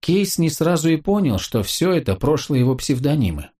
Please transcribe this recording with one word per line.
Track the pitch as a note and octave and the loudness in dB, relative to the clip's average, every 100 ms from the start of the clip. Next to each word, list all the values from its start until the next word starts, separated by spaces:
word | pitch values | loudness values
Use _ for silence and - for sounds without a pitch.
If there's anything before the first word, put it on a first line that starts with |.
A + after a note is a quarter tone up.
Кейс | - F#3 F#3+ - | 2 0 0 0
не | E3 | -2
сразу | D3+ D#3+ F3 E3 | 0 0 2 2
и | D#3+ | 0
понял, | D#3 G#3 E3+ G2 | 0 0 2 0
что | - A#2 | -2 -2
все | G2 - F3 | -2 0 0
это | F3 - F#2+ | 0 0 -2
прошлые | C3 D3+ - C3+ | 0 0 0 0
его | B2 | 2
псевдонимы. | B2+ - B2+ C#3+ D3 G#2 D#2 C#2+ | 0 -2 -2 0 0 0 -2 -10